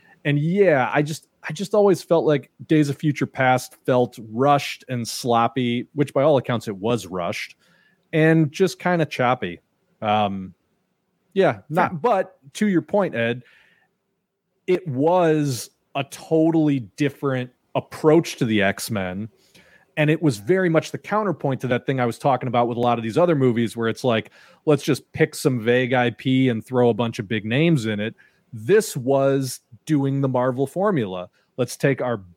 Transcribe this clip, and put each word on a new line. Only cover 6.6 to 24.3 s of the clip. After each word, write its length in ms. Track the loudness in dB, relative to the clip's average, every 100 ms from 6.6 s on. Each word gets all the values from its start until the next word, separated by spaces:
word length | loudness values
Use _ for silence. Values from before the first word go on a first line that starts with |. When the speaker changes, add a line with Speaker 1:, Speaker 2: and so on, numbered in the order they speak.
| -4
Speaker 1:
it 100 | -6
was 300 | -2 -2 -4
rushed, 500 | -6 -6 -6 -10 -16 _ _ _ _ _
and 380 | 2 4 4 2
just 260 | 0 -2 0
kinda 280 | -2 0 -2
choppy. 520 | 0 0 0 -4 -10 _ _ _ _
Um, 500 | -2 0 0 -4 -10 -16 _ _ _ _ _ _ _
yeah, 280 | 0 0 0 -4
not, 200 | -2 -2
Speaker 2:
Sure. 60 | -2
Speaker 1:
but 400 | 0 0 -2 _ -20
to 160 | -4 0
your 140 | 0
point, 320 | 0 -2 -2
Ed, 280 | -2 -4 -4 -10 _ _ _ _ _ _ _ _ _ _ _ -2
it 200 | -2 0
was 840 | 0 2 4 4 2 0 -4 -8 _ _
a 100 | -10
totally 760 | -10 -12 -2 2 4 4 2 0
different 680 | -4 -4 -4 -2 -4 -4 -6 _ _
approach 640 | -6 -6 0 4 4 4 -4
to 80 |
the 180 | 0 2
X-Men, 680 | 2 0 -4 -4 -4 -6 -10 _ _ -20 _ _ _ -2
and 140 | 0
it 120 | 2
was 140 | 0 -2
very 320 | 0 2 2
much 220 | 0 -2
the 80 | -14
counterpoint 640 | -4 -2 -2 -2 -4 -4
to 60 | -2
that 180 | -2 -2
thing 140 | -2
I 60 | -2
was 120 | -2
talking 300 | 0 0 0
about 200 | 0 0
with 80 | 0
a 60 |
lot 160 | 0 0
of 40 |
these 160 | -2 0
other 160 | 2
movies 420 | 4 2 2 -2 -2
where 120 | -4
it's 160 | -2
like, 260 | 0 0 -2